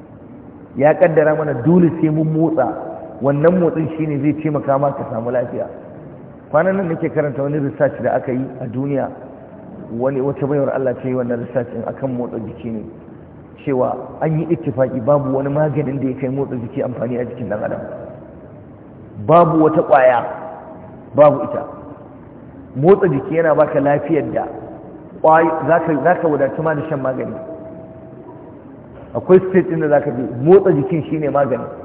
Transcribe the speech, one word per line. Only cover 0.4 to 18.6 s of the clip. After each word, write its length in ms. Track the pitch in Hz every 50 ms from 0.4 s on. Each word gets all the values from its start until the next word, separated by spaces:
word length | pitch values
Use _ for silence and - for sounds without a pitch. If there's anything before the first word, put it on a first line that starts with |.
| - - - - - - -
Ya 180 | - 135 151 156
ƙaddara 400 | - 185 170 156 160 151 156 156
mana 180 | 156 208 147 139 127 120
dole 280 | 156 175 180 175 160 - -
sai 80 | 160 156
mun 180 | 151 156 156 156 156
motsa. 400 | 156 160 160 160 - - 113 - - - - - - - - - - 117
Wannan 360 | 135 143 143 147 165 180 185
motsin 280 | 170 160 147 156 160 - -
shi 100 | - 156
ne 120 | 156 147 139
zai 120 | 135 151 143 151 156
taimaka 360 | 156 147 139 - 139 139 139
ma 140 | 143 139 139
ka 120 | - - -
samu 200 | 123 113 113 120
lafiya. 360 | 127 123 123 - - - - - - - - - - - - - - - - - - - - -
Kwanan 260 | - 147 165 190 190
nan 120 | 196 196 165
nake 220 | 160 151 165 160 -
karanta 300 | 160 147 147 127 135 139
wani 160 | 143 143 156
research 420 | 139 139 - - 151 131 - - 117
da 120 | 120 -
aka 160 | 131 131 - 123
yi 120 | 127 131 135 - -
a 60 | 131
duniya. 420 | 127 107 127 135 143 143 135 123 92 - - - - - - - - - - - - - - - - 113 117
Wani, 220 | 123 131 139 135
wata 260 | 131 139 135 - 143
baiwar 280 | 135 147 143 139 127 -
Allah 200 | 135 135 127 120 - -
ce 60 | 131
yi 60 | 127
wannan 320 | 127 123 120 123 117 120
research 220 | - - 135 120 117
ɗin 180 | - 113 113
akan 300 | - - - 139 135 127
motsa 220 | 120 120 117 117 113
jiki 320 | 110 101 110 - - 117
ne. 120 | 113 107 104 - - - - - - - - - - - - - - - -
Cewa 320 | - 135 127 123 - - - - - - -
an 180 | - 160 160 156
yi 80 | 170 160
ittifaki 500 | 170 - - 147 117 127 131 123 - 127 113
babu 300 | 127 147 147 135 131 135
wani 120 | 135 139 139
maganin 520 | 143 151 151 156 131 151 147 - 135 135
da 80 | 123 131
ya 60 | 127 -
kai 80 | 139 127
motsa 280 | 131 139 139 - 131
jiki 260 | 123 113 113 - - 120
amfani 360 | - 123 - - 120 123 120
a 40 | 123
jikin 240 | 110 - - 120 92
ɗan 140 | 101 110 117
adam. 160 | 113 - - - - - - - - - - - - - - - - - -